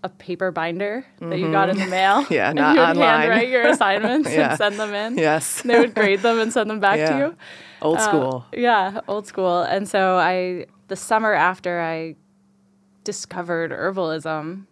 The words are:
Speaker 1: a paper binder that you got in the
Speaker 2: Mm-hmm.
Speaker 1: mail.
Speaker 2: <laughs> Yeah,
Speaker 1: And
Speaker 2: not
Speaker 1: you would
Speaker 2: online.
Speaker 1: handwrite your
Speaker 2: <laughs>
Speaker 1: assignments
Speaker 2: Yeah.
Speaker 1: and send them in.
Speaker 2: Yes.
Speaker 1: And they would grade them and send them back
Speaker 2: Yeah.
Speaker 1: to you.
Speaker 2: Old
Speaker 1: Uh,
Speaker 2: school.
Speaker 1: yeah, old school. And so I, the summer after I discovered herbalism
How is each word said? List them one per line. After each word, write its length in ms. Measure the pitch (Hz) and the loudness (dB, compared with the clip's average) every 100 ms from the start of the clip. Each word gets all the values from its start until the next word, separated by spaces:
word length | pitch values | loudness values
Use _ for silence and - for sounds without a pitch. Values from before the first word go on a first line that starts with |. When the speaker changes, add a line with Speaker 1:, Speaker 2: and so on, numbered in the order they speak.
| - | -12
Speaker 1:
a 40 | |
paper 420 | _ - 175 190 | _ -12 -6 -4
binder 540 | 170 165 170 202 233 - _ | -4 -6 -6 -6 -8 -12 _
that 180 | 170 165 | -8 -4
you 100 | 165 | -2
got 200 | 196 190 | 0 0
in 80 | 196 | 0
the 60 | |
Speaker 2:
Mm-hmm. 60 | 190 | -2
Speaker 1:
mail. 340 | 185 190 214 285 | 0 2 2 2
Speaker 2:
<laughs> 20 | |
Yeah, 200 | 151 101 | 0 2
Speaker 1:
And 80 | 160 | 2
Speaker 2:
not 160 | 294 320 | 4 6
Speaker 1:
you 60 | |
would 80 | 247 | 4
Speaker 2:
online. 300 | - - - | 4 4 4
Speaker 1:
handwrite 260 | 240 226 247 | 4 2 2
your 200 | 254 233 | 2 2
Speaker 2:
<laughs> 20 | |
Speaker 1:
assignments 600 | - 202 196 214 277 277 | 4 2 2 0 0 0
Speaker 2:
Yeah. 200 | 156 143 | 2 2
Speaker 1:
and 80 | 143 | 2
send 180 | 208 202 | -2 -2
them 160 | 214 | -6
in. 240 | 202 220 240 | -4 -4 0
Speaker 2:
Yes. 440 | 156 156 - - | 0 0 -2 -6
Speaker 1:
And 80 | 240 | 2
they 100 | 233 | 4
would 160 | 233 214 | 4 2
grade 240 | 208 196 | 2 2
them 220 | 233 226 | 2 0
and 100 | 220 | 0
send 180 | 233 214 | 0 -2
them 120 | 214 | 0
back 160 | 196 208 | 2 2
Speaker 2:
Yeah. 120 | 160 | 2
Speaker 1:
to 40 | 269 | 0
you. 160 | 285 349 - - - - | -2 -6 -20 -20 -20 -4
Speaker 2:
Old 180 | 156 165 | -2 0
Speaker 1:
Uh, 20 | 214 | 2
Speaker 2:
school. 360 | 165 131 127 - | 0 0 -6 -8
Speaker 1:
yeah, 480 | - 240 220 190 202 - | -2 2 2 0 -6 -8
old 200 | 202 202 | -8 -6
school. 340 | - 185 175 | -2 0 0
And 260 | - 190 196 | 0 -2 -2
so 300 | 202 190 185 | 0 2 4
I, 480 | 170 185 180 180 - _ _ | 2 0 -4 -6 -12 _ _
the 80 | 190 | -12
summer 340 | - 220 220 | -2 0 2
after 480 | 196 165 - 180 175 | 2 2 0 -6 -4
I 380 | 165 160 160 - _ _ _ _ _ _ _ _ | -4 -6 -10 -14 _ _ _ _ _ _ _ _
discovered 680 | - - - 180 170 165 165 | -10 -10 -10 -10 -6 -4 -4
herbalism 920 | - 175 196 165 160 160 156 151 190 196 | -4 -6 -4 -4 -4 -6 -8 -8 -14 -18